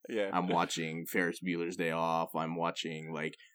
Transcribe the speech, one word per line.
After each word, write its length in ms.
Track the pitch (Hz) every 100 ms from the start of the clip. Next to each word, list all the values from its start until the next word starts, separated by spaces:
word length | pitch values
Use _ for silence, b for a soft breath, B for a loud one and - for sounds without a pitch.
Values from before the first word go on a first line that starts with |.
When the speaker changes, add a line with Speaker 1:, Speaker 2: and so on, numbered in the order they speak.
Speaker 1:
<laughs> 60 | -
Yeah. 220 | 110 101
Speaker 2:
I'm 140 | 90 90
watching 580 | 85 82 - 80 82 85
Ferris 340 | 101 85 85
Bueller's 380 | 92 85 85 87
Day 140 | 85
Off, 420 | 82 82 82 82
I'm 220 | 80 82 85
watching, 580 | 82 - 85 78 80
like, 220 | 78 78 - b